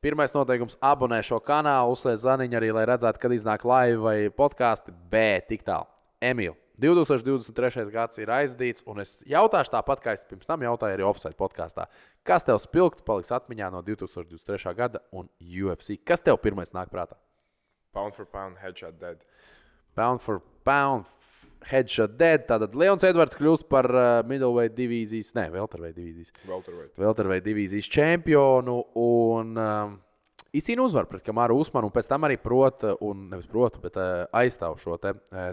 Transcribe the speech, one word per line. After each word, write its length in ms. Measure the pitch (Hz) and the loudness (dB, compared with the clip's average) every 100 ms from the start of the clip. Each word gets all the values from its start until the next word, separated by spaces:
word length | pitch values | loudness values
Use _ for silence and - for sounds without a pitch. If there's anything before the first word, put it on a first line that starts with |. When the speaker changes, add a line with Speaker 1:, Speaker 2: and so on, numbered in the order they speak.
Speaker 1:
Pirmais 320 | 147 151 143 | -2 0 0
noteikums: 460 | 143 131 123 117 - | 0 0 0 -2 -2
abonē 380 | 135 143 127 117 | 2 2 2 0
šo 160 | 104 113 | -2 -4
kanālu, 560 | - 147 151 135 123 | 0 0 2 2 2
uzliec 240 | 123 131 113 | 0 -2 0
zaniņu 400 | 120 135 127 117 | 0 0 0 0
arī, 140 | 113 | 0
lai 140 | 110 110 | 0 2
redzētu, 320 | 123 117 107 | 2 0 0
kad 100 | 123 | 0
iznāk 360 | 120 107 107 120 | 0 0 -2 2
live 300 | 127 123 117 | 4 4 2
vai 140 | 110 107 107 | 0 0 -2
podkāsti, 560 | - 143 - 120 113 - 85 87 | 0 -2 2 0 0 -6 -20 -2
bet 380 | 110 110 95 - | 2 4 2 -2
tik 160 | 113 - | -8 -4
tālu. 180 | 87 - _ _ _ | -4 -4 _ _ _
Emīl, 380 | 123 123 92 80 _ - | -2 -2 -4 -8 _ -2
divtūkstoš 400 | 135 175 156 135 | 2 4 4 0
divdesmit 380 | 117 135 113 117 | 0 -2 -4 -2
trešais 320 | 123 123 104 | -2 -2 -8
gads 240 | 110 117 - | -6 -6 -6
ir 160 | 107 | -4
aizdīts, 540 | 123 143 123 123 113 - | -2 -2 -4 -6 -6 -12
un 160 | 101 | -12
es 140 | 98 - - | -14 -16 -2
jautāšu 400 | 147 214 185 135 | 2 4 2 0
tāpat, 260 | 117 - 139 | -2 -2 -4
kā 140 | 120 104 | -4 -6
es 80 | |
pirms 240 | - 95 - | -8 -20 -8
tam 160 | 160 | -6
jautāju 320 | 123 117 107 95 | -4 -2 -4 0
arī 80 | |
Offside 320 | 98 101 - - | 0 0 -6 -6
podkāstā. 480 | 95 - 82 - 82 _ _ _ | -6 -6 -12 -10 -12 _ _ _
Kas 180 | - 180 | 0 0
tev 140 | - 107 | 2 0
spilgts 480 | - 160 180 - | 0 2 2 0
paliks 240 | - 104 87 | -6 -6 -4
atmiņā 400 | 123 - 113 98 | -8 -8 -10 -8
no 120 | 92 | -8
divtūkstoš 480 | 90 107 90 - 85 | -8 -10 -10 -14 -16
divdesmit 180 | 85 - | -18 -10
trešā 240 | 98 92 | -8 -8
gada 300 | 90 120 107 _ | -4 -6 -6 _
un 160 | 78 - _ 87 90 | -18 -18 _ -14 -6
U 80 | 98 | -4
F 160 | 85 | -4
C? 140 | - 104 | -8 -12
Kas 260 | - 170 | -4 0
tev 160 | - 131 | 2 2
pirmais 320 | 110 98 85 | 0 -4 -10
nāk 160 | 92 92 | -12 -10
prātā? 320 | 90 85 - _ _ _ _ _ _ _ | -10 -10 -12 _ _ _ _ _ _ _
Speaker 2:
Pound 240 | 101 104 101 | -8 -8 -10
for 80 | |
pound, 320 | 104 101 95 92 | -16 -12 -12 -14
headshot 340 | 95 90 85 82 | -16 -16 -18 -16
dead. 220 | 87 85 _ _ _ _ _ _ _ | -16 -16 _ _ _ _ _ _ _
Speaker 1:
Pound 280 | - 117 123 | -2 -2 -2
for 160 | - 101 _ _ | -4 -8 _ _
pound, 400 | - 139 139 131 | 0 2 2 -2
f-, 240 | 92 _ _ _ - _ - | -6 _ _ _ -20 _ -2
headshot 480 | 135 120 - 107 113 | 0 0 0 -2 4
dead. 300 | 165 156 - | 4 4 2
Tātad 240 | 113 107 | 0 0
Leons 300 | 117 180 196 | 2 2 4
Edvards 320 | 190 170 151 - | 4 4 2 4
kļūst 320 | 147 160 - | 2 2 4
par, 160 | 135 | 2
eh, 380 | 123 127 123 117 113 | 4 4 4 4 0
middleweight 460 | 135 131 120 117 | 0 0 2 0
divīzijas, 600 | 110 123 117 107 110 104 120 | 0 -2 -2 -4 -6 -6 -6
ne, 80 | 85 | -6
welterweight 420 | 87 107 87 85 | -6 -8 -8 -14
divīzijas. 380 | 82 85 82 85 _ 95 | -12 -14 -14 -20 _ -12
Speaker 2:
Welterweight. 480 | 92 92 87 71 - | -12 -12 -18 -18 -2
Speaker 1:
Welterweight 480 | 101 110 98 92 | 0 2 0 0
divīzijas 460 | 95 107 98 101 - | -2 -2 -2 -4 -2
čempionu, 840 | - 151 170 165 151 135 131 127 120 120 113 | 2 2 2 4 6 6 4 2 -4 -4 0
un, 560 | 120 120 117 113 113 113 | 4 4 4 2 -2 -4
ehm, 340 | 110 107 104 98 _ _ _ - - 143 | -2 -2 -6 -10 _ _ _ -20 -8 -6
izcīna 260 | - 240 | -4 0
uzvaru 240 | 262 147 92 | 0 0 -2
pret 120 | 95 | -8
Kamaru 380 | - 110 120 123 | -6 0 2 2
Usmanu, 240 | 156 135 | 2 -2
un 80 | 107 | 0
pēc 160 | 120 - | -2 -2
tam 140 | 139 | 0
arī 160 | 156 127 | 0 -2
prot, 420 | 110 123 135 131 110 - | 0 4 4 2 -4 -2
un 260 | 104 98 98 | -4 -8 -12
nevis 180 | 92 85 | -14 -6
prot, 320 | 110 120 - | 0 0 -2
bet, 140 | 90 - | -10 -6
eh, 300 | 92 90 87 | -4 -4 -2
aizstāv 480 | 110 123 - 85 78 | 0 0 0 -8 -8
šo 180 | - 85 | -8 -6
te, 140 | 98 98 _ | -6 -8 _
eh, 220 | 92 90 | -10 -10